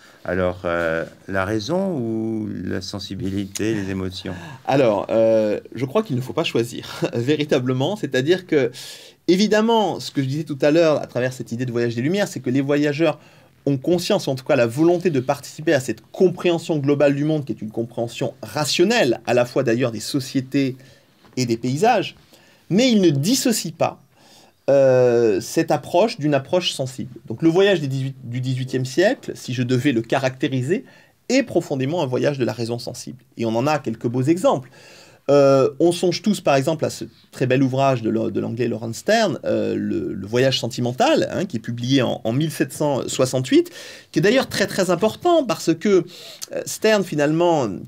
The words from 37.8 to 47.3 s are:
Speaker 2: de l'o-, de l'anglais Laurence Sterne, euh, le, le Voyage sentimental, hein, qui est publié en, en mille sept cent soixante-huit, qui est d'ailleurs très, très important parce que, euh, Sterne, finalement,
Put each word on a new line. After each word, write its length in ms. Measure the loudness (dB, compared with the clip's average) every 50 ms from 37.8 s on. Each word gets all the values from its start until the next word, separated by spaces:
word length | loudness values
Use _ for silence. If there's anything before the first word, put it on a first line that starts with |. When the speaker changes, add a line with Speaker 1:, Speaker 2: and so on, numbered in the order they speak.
| 2 2 2 2 0
Speaker 2:
de 80 | 0
l'o-, 220 | 0 0 -2 -2 -2
de 80 | -4
l'anglais 260 | -4 -4 -4 -2 -2
Laurence 300 | -2 -2 -4 -6 -8 -10
Sterne, 420 | -6 0 2 2 2 2 2 -2 -2 -2
euh, 320 | -2 -2 0 0 -2 -2
le, 360 | -2 -2 -2 -2 -4 -4 -4 -6
le 140 | -8 -6
Voyage 320 | -2 0 2 2 2 2 0
sentimental, 720 | -4 -6 -4 -4 -4 -2 0 0 2 2 4 2 0 0 -2
hein, 120 | -4 -4
qui 140 | -4 -6 -8
est 20 |
publié 420 | -6 -6 -8 -6 -2 2 2 2 2
en, 180 | 2 -2 -2 -2
en 80 | -2 0
mille 180 | 0 0 -2
sept 220 | -2 -2 -4 -4 -2
cent 340 | -2 -2 0 0 0 -2 -4
soixante-huit, 640 | -2 0 0 0 0 -2 0 2 2 2 2 2 -4 -18 -18 -18 -18 -20 -14 _
qui 80 | -2 0
est 40 | 2
d'ailleurs 260 | 4 4 2 2 0
très, 180 | -2 -2 -2
très 240 | -2 0 -2 0 0
important 540 | 0 0 0 -2 -2 0 0 2 2 4 2
parce 300 | 0 -2 -2 0 -2 0
que, 300 | 0 2 4 4 4 2 0 -8 -20 -20 -20 -18 -16 -14 -10 -10
euh, 100 | -8 -8
Sterne, 380 | -8 -6 0 2 2 4 2 2
finalement, 640 | 0 0 0 2 2